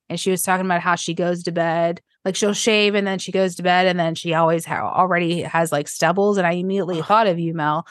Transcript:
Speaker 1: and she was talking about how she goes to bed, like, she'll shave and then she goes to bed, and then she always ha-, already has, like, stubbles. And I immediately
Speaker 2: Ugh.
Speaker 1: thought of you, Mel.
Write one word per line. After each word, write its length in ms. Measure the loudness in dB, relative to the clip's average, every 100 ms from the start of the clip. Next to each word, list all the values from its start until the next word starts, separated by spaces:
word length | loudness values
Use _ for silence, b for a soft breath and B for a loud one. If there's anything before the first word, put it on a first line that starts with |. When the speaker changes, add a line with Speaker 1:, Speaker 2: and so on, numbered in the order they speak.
| -12
Speaker 1:
and 80 | -6
she 140 | -2
was 100 | -2
talking 240 | 0 0 0
about 160 | 0
how 140 | 0 -2
she 180 | -2
goes 300 | -2 -2 -2
to 80 | -4
bed, 480 | -2 0 0 0 -4 -12 _
like, 120 | -6 -2
she'll 180 | -2
shave 400 | 0 2 2 2
and 140 | 2 0
then 100 | -4
she 140 | -4
goes 240 | 0 0 0
to 80 |
bed, 240 | 2 4 4
and 120 | 2
then 140 | 0
she 220 | -2 -2 2
always 280 | 2 2
ha-, 280 | -2 -4 -2 0
already 460 | 2 2 0 -2
has, 300 | -2 0 0
like, 160 | -2 -4
stubbles. 500 | 0 0 2 2 2
And 80 | 0
I 60 |
immediately 480 | 0 -2 -2 -2 -4
Speaker 2:
Ugh. 60 | 2
Speaker 1:
thought 180 | 2 4
of 140 | 0
you, 160 | -2 -2
Mel. 320 | 0 -2 B